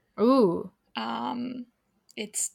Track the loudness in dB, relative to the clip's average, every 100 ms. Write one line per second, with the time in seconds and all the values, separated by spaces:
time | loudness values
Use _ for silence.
0 | _ 0 4 6 4 2 -6 -16 _ -8
1 | -6 -6 -6 -6 -8 -10 -14 _ _ _
2 | _ -12 -8 -6 -6